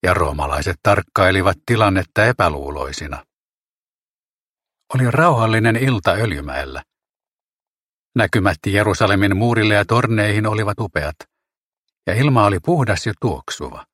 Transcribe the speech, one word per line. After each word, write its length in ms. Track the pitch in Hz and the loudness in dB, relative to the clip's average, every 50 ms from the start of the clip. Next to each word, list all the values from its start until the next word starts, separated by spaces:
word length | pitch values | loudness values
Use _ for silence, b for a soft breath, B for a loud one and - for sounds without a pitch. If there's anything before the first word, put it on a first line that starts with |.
| - | 2
ja 120 | 92 90 | 0 2
roomalaiset 600 | 87 85 73 73 73 71 71 71 73 73 - 85 - _ | 2 0 -2 -2 -4 -4 -4 -4 -4 -4 -4 -6 -2 _
tarkkailivat 760 | - 101 92 82 _ _ - 98 92 95 95 90 98 87 - _ | 2 2 2 0 _ _ 2 2 2 2 2 2 0 -2 -2 _
tilannetta 580 | - 120 107 110 101 95 95 87 - _ - 104 | -2 0 2 2 2 2 0 -2 -4 _ 2 2
epäluuloisina. 1000 | 117 123 - 98 87 76 71 69 69 71 71 65 67 71 - 76 73 - - - _ _ _ _ _ _ _ _ _ _ _ _ _ _ _ _ _ _ _ _ _ _ _ _ _ _ _ _ _ _ _ _ _ - | 2 2 2 0 0 0 -4 -8 -8 -8 -8 -8 -8 -10 -10 -10 -10 -12 -12 -14 _ _ _ _ _ _ _ _ _ _ _ _ _ _ _ _ _ _ _ _ _ _ _ _ _ _ _ _ _ _ _ _ _ -2
Oli 160 | 131 127 123 | 0 0 2
rauhallinen 680 | - 147 160 175 156 120 113 110 110 110 110 113 110 | 2 4 4 4 4 2 2 2 2 2 2 2 2
ilta 360 | 117 131 135 127 104 85 - 90 | 2 0 0 0 0 0 0 0
Öljymäellä. 720 | 98 113 113 85 69 71 71 65 65 69 67 65 67 - _ _ _ _ _ _ _ _ _ _ _ _ _ _ _ _ _ _ _ _ _ _ _ _ _ _ | 0 0 -2 -4 -6 -8 -8 -8 -8 -8 -8 -10 -14 -16 _ _ _ _ _ _ _ _ _ _ _ _ _ _ _ _ _ _ _ _ _ _ _ _ _ _
Näkymät 440 | 123 110 - - 117 92 98 87 - - | 0 0 2 2 2 2 0 0 -2 -4
Jerusalemin 720 | - 95 101 107 104 95 - 117 101 101 98 101 101 98 | -2 0 2 2 2 0 0 2 2 2 2 2 2 2
muurille 380 | 95 110 120 120 110 107 107 107 | 2 2 2 2 2 2 2 2
ja 100 | 104 101 | 2 2
torneihin 600 | - 117 117 - 113 113 107 104 104 104 104 107 | 2 0 0 0 0 0 0 0 0 0 0 0
olivat 340 | 107 107 107 107 101 101 - | -2 -2 -2 -2 -4 -4 -6
upeat, 360 | 113 95 _ 87 73 71 - _ - _ _ _ _ _ _ _ _ _ _ _ _ _ _ _ _ | -6 -6 _ -6 -6 -6 -8 _ -18 _ _ _ _ _ _ _ _ _ _ _ _ _ _ _ _
ja 80 | - 95 | -4 -2
ilma 320 | 110 131 147 135 120 104 | 0 2 2 4 4 4
oli 120 | 104 101 90 | 2 2 0
puhdas 460 | - - 175 165 131 113 101 95 - | -2 -2 0 0 0 0 -2 -4 -4
ja 60 | 117 101 _ | -8 -8 _
tuoksuva. 680 | - 120 80 65 - - - - 69 64 64 65 - _ | -4 -4 -4 -4 -10 -14 -12 -12 -12 -14 -14 -16 -20 _